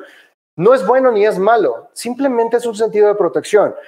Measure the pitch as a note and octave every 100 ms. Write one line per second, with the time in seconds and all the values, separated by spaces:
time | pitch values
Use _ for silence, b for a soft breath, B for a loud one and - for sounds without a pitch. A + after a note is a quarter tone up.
0 | B B B B _ - F3+ C4 G3 B3+
1 | C4 A3 G#3+ F3+ G3 A#3 E3 A2+ - -
2 | A3+ B3 C#4 A#3+ A3+ A#3 A#3 G#3 A3 G#3
3 | G#3 G#3 F3+ D#3+ - G#3 F3 -